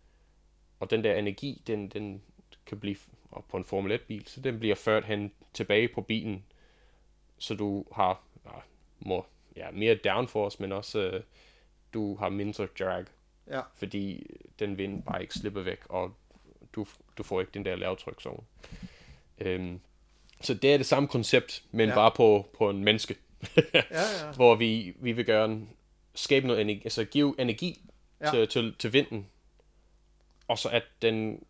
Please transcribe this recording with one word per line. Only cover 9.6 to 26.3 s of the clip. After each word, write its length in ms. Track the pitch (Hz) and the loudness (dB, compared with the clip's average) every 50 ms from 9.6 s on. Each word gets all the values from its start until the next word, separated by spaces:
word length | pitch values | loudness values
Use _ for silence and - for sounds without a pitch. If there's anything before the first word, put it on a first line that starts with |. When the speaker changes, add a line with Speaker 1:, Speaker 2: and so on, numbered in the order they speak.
| 87 87 | -14 -12
Speaker 1:
mere 240 | - 95 107 113 110 | -6 0 4 4 4
downforce, 600 | 101 - 101 95 110 127 120 - 110 104 101 - - 98 | 4 2 0 0 0 0 -2 -2 -2 -2 -2 -4 -6 -8
men 100 | 95 98 | -6 -6
også, 260 | 98 104 - - 110 | -6 -8 -6 -4 -2
øh, 240 | 98 92 92 92 - - _ _ - _ _ _ _ _ _ _ _ _ - | -2 -2 -4 -6 -8 -12 _ _ -20 _ _ _ _ _ _ _ _ _ -8
du 220 | 113 107 101 98 | -6 -6 -6 -4
har 120 | 98 101 92 | -4 -4 -4
mindre 380 | 95 101 101 104 104 - 104 92 - - | -4 -4 -6 -6 -6 -6 -8 -8 -6 -6
drag, 260 | 95 92 90 90 92 - _ _ _ _ _ _ _ - | -4 -4 -4 -4 -6 -10 _ _ _ _ _ _ _ -12
Speaker 2:
Ja. 100 | 139 131 123 - _ | -10 -10 -10 -10 _
Speaker 1:
fordi 520 | _ - 95 - 101 98 98 92 - - - - 50 - - _ - | _ -12 -8 -8 -6 -6 -6 -8 -10 -14 -16 -18 -20 -20 -20 _ -8
den 200 | 107 101 98 92 | -8 -6 -6 -6
vind 240 | 98 98 98 - - | -6 -6 -6 -8 -8
bare 200 | - 95 92 92 | -6 -6 -6 -6
ikke 120 | - - | -8 -10
slipper 280 | - 107 104 101 101 92 | -8 -8 -8 -6 -6 -6
væk, 200 | 92 92 - - - | -6 -6 -8 -8 -8
og 260 | 92 92 90 92 110 - _ _ _ _ _ - - _ - - - | -6 -6 -4 -6 -8 -14 _ _ _ _ _ -20 -20 _ -20 -14 -10
du, 120 | 110 104 - - - _ _ _ - | -10 -10 -10 -12 -20 _ _ _ -14
du 40 | 101 | -10
får 180 | - 101 92 | -4 -4 -4
ikke 120 | 95 - - | -4 -4 -6
den 100 | 104 101 | -8 -6
der 120 | 95 92 | -6 -6
lavtrykszone. 640 | 92 92 92 95 - - - - - - 64 - - 110 - _ - - - - - - - - - - - - - _ _ _ - | -4 -4 -4 -6 -6 -8 -12 -14 -12 -12 -12 -12 -12 -14 -20 _ -20 -20 -18 -16 -16 -16 -16 -18 -20 -20 -20 -20 -20 _ _ _ -8
Øhm, 420 | 101 92 90 92 92 90 90 92 - _ _ _ _ _ _ _ _ - - - | -4 -4 -4 -4 -4 -6 -8 -10 -14 _ _ _ _ _ _ _ _ -20 -20 -8
så 140 | - - 123 | -4 -4 -2
det 180 | 98 - 135 143 | 2 4 4 4
er 40 | |
det 100 | 143 131 | 4 4
samme 220 | - 147 135 143 139 | 4 2 2 2 2
koncept, 560 | - 127 110 - - 127 - - - - - _ | 0 -2 2 4 4 4 4 2 -6 -14 -12 _
men 180 | - 117 113 110 | 0 2 2 4
Speaker 2:
Ja. 60 | 104 | 6
Speaker 1:
bare 180 | 107 107 113 - | 6 6 6 6
på, 320 | - 120 110 104 101 98 - - - | 8 8 8 8 6 4 0 -4 -2
på 120 | 110 101 | 0 0
en 140 | 101 98 98 | 0 0 2
menneske. 320 | 107 107 110 - - - - _ _ - - - | 2 2 2 0 -6 -8 -10 _ _ -20 -16 -16
<laughs> 140 | - - - 143 - - | 0 2 2 4 4 4
Speaker 2:
Ja, 80 | 156 - - - | 0 0 0 -2
ja. 400 | 160 185 220 208 180 151 151 143 | -2 0 0 -2 -4 -8 -6 2
Speaker 1:
Hvor 180 | 127 123 120 113 | 8 10 10 10
vi, 400 | 110 117 113 110 113 98 90 87 | 8 6 2 0 -2 -4 -6 -10
vi 160 | - 127 120 113 | -8 -4 -4 -2
vil 140 | 120 113 | 0 2
gerne 400 | - 110 107 110 110 110 110 107 107 - _ _ _ _ _ _ _ - | 4 4 4 4 2 0 -4 -8 -12 -18 _ _ _ _ _ _ _ -12
skabe 320 | - - - | -6 0 4